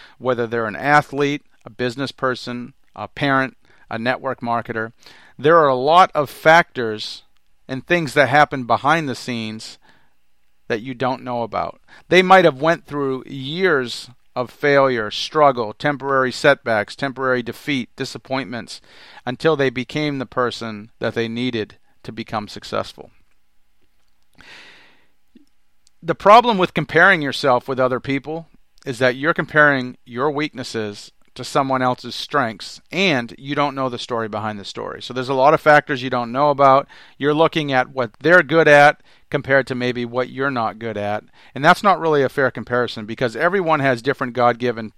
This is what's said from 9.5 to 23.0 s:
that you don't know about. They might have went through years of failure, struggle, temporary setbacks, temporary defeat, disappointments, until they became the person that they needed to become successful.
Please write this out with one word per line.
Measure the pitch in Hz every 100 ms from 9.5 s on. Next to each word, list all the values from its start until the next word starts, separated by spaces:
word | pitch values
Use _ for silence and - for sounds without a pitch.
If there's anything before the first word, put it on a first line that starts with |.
| 110 - - _ _ _ _ _ _ _ _ -
that | 117
you | 127
don't | 123 127 131
know | 123 123
about. | 113 95 85 - _ - -
They | 175
might | 185 185
have | 170 131
went | 156 160 -
through | 147 139 131 -
years | 139 131 165 190 143 120 - - - _
of | 127 120
failure, | - 147 139 135 120 107
struggle, | - - 156 147 123 107
temporary | - 147 139 135 135 127
setbacks, | - 151 135 120 110 104 -
temporary | 139 127 131 127
defeat, | 117 - - 139 113 -
disappointments, | 135 120 - 131 101 117 110 - _ - - - 123
until | 127 160 151
they | 135
became | 123 123 151 151 139
the | 117
person | - 120 - 113 104 110 _
that | 113
they | 113 113
needed | 117 127 117 101 - _ _
to | -
become | 113 113 110 104
successful. | 98 - 107 101 -